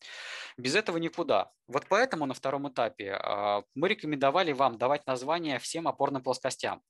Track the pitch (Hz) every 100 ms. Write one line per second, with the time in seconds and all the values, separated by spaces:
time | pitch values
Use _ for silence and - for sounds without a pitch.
0 | - - - - - - 123 156 160 165
1 | 165 - 151 104 - _ - 127 - 196
2 | 262 165 139 127 135 139 139 131 117 -
3 | 98 98 - 104 101 101 - 135 175 208
4 | 151 147 139 160 175 135 135 113 127 147
5 | - 127 131 170 160 123 - 160 160 -
6 | 139 135 127 123 131 - 113 95 _